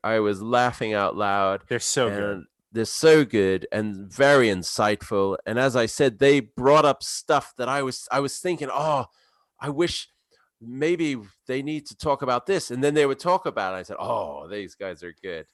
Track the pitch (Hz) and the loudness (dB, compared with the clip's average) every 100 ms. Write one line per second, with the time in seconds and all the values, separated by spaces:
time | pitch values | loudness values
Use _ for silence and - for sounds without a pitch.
0 | 107 110 104 98 110 123 123 - 110 104 | -2 0 0 -2 0 2 2 -2 -2 0
1 | 98 98 101 98 95 98 - 120 - 139 | 0 -2 -2 0 0 -2 -4 -6 -2 0
2 | 117 101 104 98 71 _ _ 113 107 - | 0 -2 -4 -6 -12 _ _ -6 -4 2
3 | 160 156 123 110 95 92 - 107 107 98 | 6 6 6 2 2 0 -2 -4 -4 -8
4 | 98 90 139 139 113 92 85 - 107 104 | -8 2 6 6 4 2 -4 0 0 0
5 | - 101 98 92 - 117 135 123 113 - | -2 0 0 -2 -4 0 2 2 0 2
6 | 135 101 139 143 107 - 131 151 147 131 | 0 4 4 4 0 0 6 6 6 2
7 | - - - 143 - - 123 143 131 - | -6 -6 0 0 -2 -6 -4 -4 -4 -8
8 | - 131 139 - 185 156 135 127 156 139 | -4 -2 -2 -4 -4 -4 -4 -4 -2 -2
9 | 120 _ _ _ _ _ 139 143 175 - | -4 _ _ _ _ _ -6 -2 -2 -4
10 | - _ _ _ _ _ 113 131 156 175 | -12 _ _ _ _ _ -14 -4 -2 0
11 | 156 123 101 _ - 131 143 151 143 - | -2 -4 -10 _ -8 -6 -6 -8 -10 -6
12 | 151 139 131 123 - 190 - 123 143 151 | -2 -2 0 -2 0 -4 -4 -2 2 4
13 | 139 131 170 185 156 120 95 92 92 - | 2 0 -2 -2 -2 -4 -4 -6 -10 -8
14 | 101 113 82 71 80 104 90 - 95 82 | -6 -4 -6 -10 -12 -10 -12 -12 -12 -12
15 | 87 - 95 82 - | -16 -14 -12 -12 -14